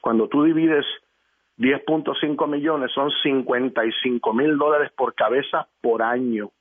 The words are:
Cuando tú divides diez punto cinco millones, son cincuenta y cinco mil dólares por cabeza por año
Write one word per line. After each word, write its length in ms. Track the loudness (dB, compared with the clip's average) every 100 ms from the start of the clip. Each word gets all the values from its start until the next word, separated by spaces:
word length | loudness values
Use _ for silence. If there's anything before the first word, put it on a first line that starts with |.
Cuando 280 | 0 0 2
tú 160 | 2
divides 400 | 4 4 4 2 0 -8 _ _ _ _ _ _
diez 260 | 0 0
punto 280 | 0 -2 0 -2
cinco 260 | -2 -2 -2
millones, 460 | 0 0 -2 -2
son 180 | -2 -2 0
cincuenta 640 | 0 0 0 0 0 0
y 60 | -2 -2
cinco 320 | -2 -2 0
mil 240 | 0 2 2
dólares 340 | 2 2 0 -2
por 180 | -4
cabeza 520 | 0 0 0 -2 -4 -6 _
por 220 | -2 0
año 480 | 0 0 -2 -4 -6 _